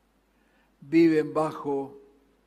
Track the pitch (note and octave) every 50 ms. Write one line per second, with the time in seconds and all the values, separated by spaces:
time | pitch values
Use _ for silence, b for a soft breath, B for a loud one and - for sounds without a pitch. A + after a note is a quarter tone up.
0 | _ _ _ _ b b b b b b b b b b b b - C#3 D3+ E3
1 | E3+ E3 D#3+ D#3 D3+ C#3+ - D#3 D#3 D#3 D3+ - - C#3+ C#3 C#3 C#3 C3+ - -
2 | - _ _ _ _ _ _ _ b